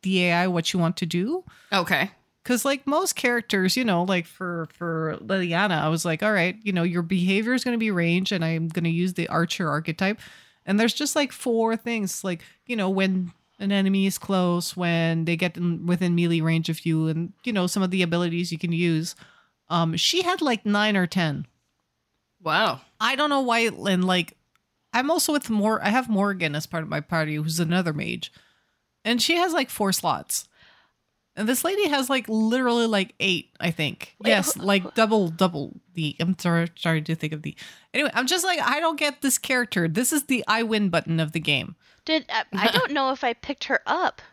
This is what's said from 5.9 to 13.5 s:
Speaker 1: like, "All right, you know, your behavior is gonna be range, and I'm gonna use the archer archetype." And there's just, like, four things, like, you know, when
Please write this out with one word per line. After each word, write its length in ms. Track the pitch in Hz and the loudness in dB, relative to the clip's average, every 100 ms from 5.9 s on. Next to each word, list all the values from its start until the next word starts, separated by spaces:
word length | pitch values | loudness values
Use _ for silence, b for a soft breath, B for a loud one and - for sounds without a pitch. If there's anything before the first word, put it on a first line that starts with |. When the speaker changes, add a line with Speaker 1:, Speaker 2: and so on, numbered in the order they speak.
| 165 | 0
Speaker 1:
like, 200 | 175 160 | 0 0
"All 80 | 214 | 0
right, 260 | 208 175 208 | 2 0 -2
you 80 | 208 | -2
know, 100 | 180 | 0
your 200 | 170 175 | 0 0
behavior 500 | 165 190 180 190 220 | 0 0 2 2 2
is 100 | 254 | 0
gonna 140 | 254 240 | 0 0
be 140 | 220 | 0
range, 400 | 185 170 170 190 | 2 2 2 0
and 120 | 190 | -2
I'm 260 | 165 165 165 | 0 -2 -2
gonna 200 | 160 165 | -2 0
use 240 | 165 180 | 0 0
the 140 | 175 165 | -2 -2
archer 420 | 160 165 - 165 | 0 0 -2 -2
archetype." 500 | 147 160 160 190 220 B B B B - | -2 -4 -2 -2 -2 B B B B -2
And 140 | 202 | 2
there's 140 | 226 - | 2 0
just, 200 | 294 320 | -2 0
like, 160 | 277 | -2
four 440 | - 254 226 226 226 | -2 -2 0 2 0
things, 460 | 233 233 190 - | -2 -4 -4 -4
like, 180 | 196 170 B B - | -6 -6 B B -8
you 100 | 240 | -2
know, 140 | 190 | 0
when 440 | 190 190 185 175 - _ | 2 2 2 -2 -8 _